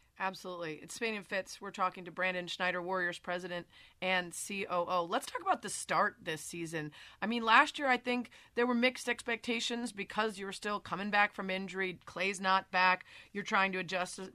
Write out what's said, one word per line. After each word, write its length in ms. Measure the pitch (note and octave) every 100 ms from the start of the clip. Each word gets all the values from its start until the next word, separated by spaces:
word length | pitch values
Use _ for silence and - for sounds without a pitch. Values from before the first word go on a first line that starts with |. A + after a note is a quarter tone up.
| _ -
Absolutely. 600 | F#3+ F#3 F#3 F3 E3 D3+
It's 120 | E3+
Spain 200 | - A3+
and 120 | G#3 -
Fitz. 340 | G3 F3+ -
We're 100 | G3+
talking 360 | G3+ F#3 F#3+ F3
to 40 |
Brandon 360 | E3+ F#3 F3+ F3
Schneider, 340 | - F3+ F3+
Warriors 380 | F3+ F#3 F3 E3+
president 480 | - F3+ F3+ F3 - - - _
and 320 | F#3 F#3 F3
C 320 | - - G3
O 220 | G3 F3 E3+
O. 160 | F3+
Let's 220 | E3+ A#3+ -
talk 160 | B4
about 180 | F#4+ D#4+
the 80 | G3+
start 480 | - - E3+ G3+ -
this 180 | F3 D#3
season. 500 | - E3+ E3 E3 D3+ - - -
I 60 | G3+
mean, 180 | A#3+
last 340 | A3+ A#3 D4+ -
year, 80 | C#4
I 120 | B3
think 320 | B3 B3 - - -
there 120 | A#3 A#3+
were 80 |
mixed 360 | A#3+ B3+ B3 A#3+
expectations 840 | A#3 - A3+ - A#3 - A#3 A#3+
because 460 | G3+ F#3 G#3+ A3 F#3+
you 80 | G3
were 80 |
still 260 | F#3 G#3+ G#3
coming 300 | - F3+ G#3
back 240 | G#3 G#3
from 160 | - F#3+
injury. 480 | F#3 F#3+ F#3 F#3 E3+ -
Klay's 340 | - F#3+ F#3
not 300 | F#3+ F#3+ -
back. 340 | F#3 F#3 F3+ - - -
You're 100 | G3+
trying 280 | - G#3+ F#3+
to 60 | F#3
adjust 380 | F3 F#3 F3+ -
to, 140 | F#3+